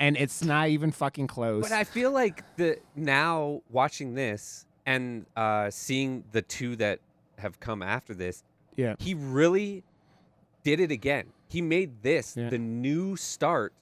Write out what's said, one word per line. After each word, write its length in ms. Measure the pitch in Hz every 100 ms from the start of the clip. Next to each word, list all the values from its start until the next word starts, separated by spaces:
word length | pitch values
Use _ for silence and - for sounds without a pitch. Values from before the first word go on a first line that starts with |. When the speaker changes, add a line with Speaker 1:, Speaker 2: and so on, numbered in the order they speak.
Speaker 1:
and 160 | 143 143
it's 260 | 139 -
not 260 | 165 151 156
even 220 | 151 160
fucking 380 | - 139 143 135
close. 340 | - 117 107
Speaker 2:
But 80 | 107
I 140 | 220
feel 260 | 208 233 247
like 320 | 277 226 156 - -
the, 220 | 170 151 - 143
now 640 | 151 139 160 165 147 147 -
watching 440 | 120 147 - 135
this 520 | 123 123 104 - - - _
and, 420 | - 131 123 117 - -
uh, 340 | 110 107 104
seeing 540 | - - 131 135 127 -
the 100 | 113
two 320 | - - 123 117
that 220 | 104 95 _ _ _ -
have 220 | 98 90
come 220 | 120 107
after 300 | 92 117 -
this, 280 | 92 90 90 _ _ _
Speaker 1:
Yeah. 220 | - 123 104
Speaker 2:
he 160 | 175
really 720 | 175 139 131 165 190 208 196 - _ _ _ _ _ _ _
did 160 | 147 156
it 100 | 175
again. 360 | 131 135 139 - _ _
He 140 | 170
made 400 | 165 170 185 113
this 340 | 120 156 - 123
Speaker 1:
Yeah. 140 | 120
Speaker 2:
the 80 | 123
new 560 | 117 117 131 156 190 185
start 560 | - - 160 160 104 _